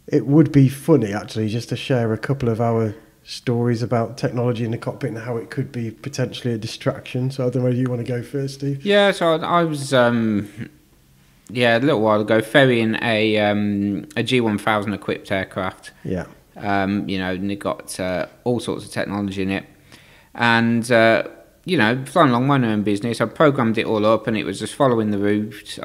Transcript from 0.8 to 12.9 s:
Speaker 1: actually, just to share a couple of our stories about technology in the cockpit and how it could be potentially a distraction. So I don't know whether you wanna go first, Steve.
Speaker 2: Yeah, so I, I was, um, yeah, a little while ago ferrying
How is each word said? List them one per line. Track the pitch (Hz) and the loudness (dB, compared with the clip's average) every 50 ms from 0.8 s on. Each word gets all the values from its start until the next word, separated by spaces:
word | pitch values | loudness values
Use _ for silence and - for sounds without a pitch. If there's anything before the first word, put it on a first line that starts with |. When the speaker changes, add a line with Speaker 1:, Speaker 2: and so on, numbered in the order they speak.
| - - 160 131 113 98 101 | 2 2 4 4 4 0 -2
Speaker 1:
actually, | 104 - - - 110 110 107 | -4 -6 -6 -4 -4 -2 -2
just | 104 120 113 - | -2 -4 -6 -6
to | 120 | -8
share | - - - 139 120 117 110 110 | -6 -2 -2 0 0 0 0 -2
a | 107 | -2
couple | - - 135 139 127 117 | -2 -4 -4 -2 0 0
of | 113 104 | 0 0
our | 120 117 117 113 113 107 101 - - _ _ _ _ | 0 2 2 2 0 0 -4 -6 -14 _ _ _ _
stories | - - - - 131 120 120 120 120 120 110 120 | -18 -16 -8 -4 -2 0 0 2 0 0 0 -2
about | 101 123 117 113 - 123 | -2 0 0 -2 -2 -4
technology | - - 135 120 123 120 123 120 107 117 | -4 -4 -4 -2 -2 0 0 0 -2 -2
in | 110 | -4
the | 117 113 | -4 -6
cockpit | - 120 - - 139 117 | -6 -8 -8 -6 -6 -8
and | 107 117 | -8 -8
how | 110 123 120 | -8 -6 -6
it | 117 - - | -6 -8 -8
could | - 139 131 - | -6 -6 -6 -6
be | - 123 117 113 | -6 -8 -8 -8
potentially | 107 - - - - - 127 - - - - 123 117 | -10 -10 -12 -10 -6 -4 -4 -4 -6 -6 -4 -4 -4
a | |
distraction. | 110 107 113 - - - 135 - - - - - 127 127 131 | -4 -6 -8 -10 -6 -4 -4 -4 -4 -6 -8 -6 -4 -4 -4
So | 135 - 127 | -4 -2 -2
I | 123 | -2
don't | - 131 123 | 0 0 0
know | 127 | 0
whether | 123 | 0
you | 120 131 123 | 0 0 -2
wanna | 123 120 120 | -4 -4 -6
go | 131 123 120 117 | -6 -6 -6 -8
first, | - - 139 139 135 135 | -8 -6 -6 -6 -6 -8
Steve. | - 139 139 139 139 - | -6 -6 -6 -6 -4 0
Speaker 2:
Yeah, | 202 202 208 202 202 | 2 4 4 4 4
so | 185 - 180 165 160 | 2 2 2 2 2
I, | 160 175 - 175 170 | 2 0 0 2 2
I | 170 | 2
was, | 160 151 139 135 135 139 | 0 -2 -4 -2 2 4
um, | 123 120 120 120 117 113 110 107 101 104 104 - 110 - - - _ _ _ _ _ _ _ _ _ _ _ _ _ _ - | 4 4 4 4 2 2 0 0 0 -2 -4 -8 -12 -14 -14 -16 _ _ _ _ _ _ _ _ _ _ _ _ _ _ -8
yeah, | 107 123 123 117 117 | -2 2 4 4 4
a | 117 | 4
little | 131 151 147 104 | 4 2 2 4
while | 110 110 107 107 107 | 4 4 4 4 2
ago | 107 113 110 | 2 2 2
ferrying | 113 - - 151 135 131 123 117 113 110 | 2 2 4 4 6 6 4 4 2 0